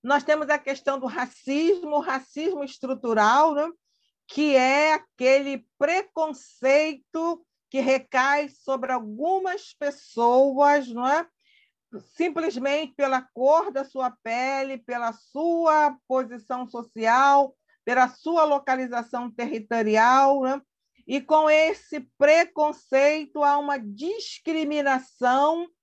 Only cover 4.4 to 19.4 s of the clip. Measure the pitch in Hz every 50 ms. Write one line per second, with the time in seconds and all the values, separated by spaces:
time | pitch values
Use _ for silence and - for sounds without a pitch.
4.4 | 302 302 277 262 254 262 269 285 302 311 311 302 - _ _ _ 254 254 269 277
5.4 | 277 277 277 254 _ _ _ _ 277 311 339 381 403 _ _ 320 320 311 294 -
6.4 | - _ _ _ 240 262 269 294 311 311 294 262 _ _ - 320 330 339 339 339
7.4 | _ _ _ _ _ _ - 269 247 262 262 262 262 _ - 254 262 277 285 294
8.4 | 294 269 _ _ _ - 269 254 254 262 254 247 220 214 214 226 285 339 381 381
9.4 | 381 370 359 415 - - - _ 294 285 285 - - - - 233 233 240 247 254
10.4 | 269 277 262 262 285 285 294 294 262 247 226 233 247 262 285 320 339 339 _ _
11.4 | _ _ _ _ _ _ _ _ _ _ - 202 _ _ _ - 339 359 285 330
12.4 | 320 339 - 247 254 277 285 302 311 - _ - 277 269 269 254 254 _ _ 233
13.4 | 254 277 302 330 359 403 254 269 277 269 _ 262 254 247 247 _ _ 226 226 240
14.4 | 254 269 277 269 269 269 269 254 _ - 240 240 240 233 220 _ _ _ _ 277
15.4 | 320 339 339 330 339 320 302 302 302 294 269 _ _ _ 262 262 254 220 240 233
16.4 | - _ 254 254 254 247 - 240 233 233 _ 226 220 226 233 254 269 277 277 277
17.4 | 277 269 _ _ _ _ _ _ _ 233 247 254 247 254 - _ - 311 339 330
18.4 | 311 302 285 277 277 269 262 262 262 240 240 240 233 _ - 240 240 240 226 240